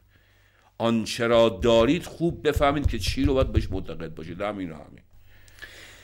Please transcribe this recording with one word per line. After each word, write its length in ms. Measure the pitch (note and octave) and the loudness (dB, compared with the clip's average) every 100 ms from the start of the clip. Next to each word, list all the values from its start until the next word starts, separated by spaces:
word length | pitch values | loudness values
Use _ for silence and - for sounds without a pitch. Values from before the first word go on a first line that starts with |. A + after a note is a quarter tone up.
| _ _ _ _ _ _ _ - | _ _ _ _ _ _ _ -4
آنچه 480 | A2+ A2+ G#2 - A#2 | 0 0 -2 -2 4
را 220 | A#2 A2+ | 6 6
دارید 560 | F2+ A2+ A2+ A#2 E3 | 4 4 6 4 2
خوب 440 | - - E3+ - D3+ | -4 -4 -4 -2 -2
بفهمید 380 | C#3+ C#3+ D3 C#3 | 2 2 2 0
که 120 | - | -2
چی 260 | - C3 | -4 -2
رو 100 | C#3+ | 0
باید 180 | C3 B2+ | 2 2
بهش 180 | A2 A2+ | 0 -2
معتقد 440 | F#2+ - E2 E2 | -6 -6 -10 -10
باشید. 260 | D#2+ E2 F2 | -12 -14 -8
همین 300 | G2+ G#2 F2 | -6 -6 -8
و 40 | |
همین. 280 | D#2 - - _ - - - - - - - - - | -10 -18 -20 _ -20 -20 -20 -20 -20 -20 -20 -20 -20